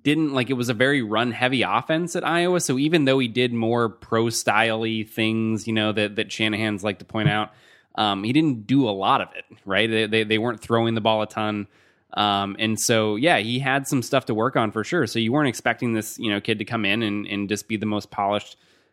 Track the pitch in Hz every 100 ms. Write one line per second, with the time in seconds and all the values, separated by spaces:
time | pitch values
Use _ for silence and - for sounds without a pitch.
0 | 139 156 156 135 117 131 120 110 131 143
1 | 110 107 123 110 127 131 92 107 - 160
2 | 170 185 147 170 175 180 - 131 147 170
3 | 135 135 123 113 123 120 113 120 113 -
4 | - 113 117 117 - 104 113 113 113 110
5 | 107 - 110 110 110 110 113 110 107 107
6 | 104 104 98 - 110 104 110 104 104 98
7 | - 110 104 107 107 - _ - _ -
8 | 107 98 104 139 160 120 101 139 120 98
9 | 98 131 92 - - - 98 95 113 110
10 | 107 110 107 110 117 107 - 117 113 113
11 | 110 110 107 - 107 104 104 _ _ _
12 | _ - 104 101 98 98 110 107 - 117
13 | 107 104 151 143 107 123 135 135 135 139
14 | 117 135 - 110 120 135 113 110 101 175
15 | 117 117 113 139 143 110 123 113 123 110
16 | 104 - 117 101 110 110 104 117 98 107
17 | 110 104 101 101 101 104 - 110 107 104
18 | - - 101 104 - - _ _ _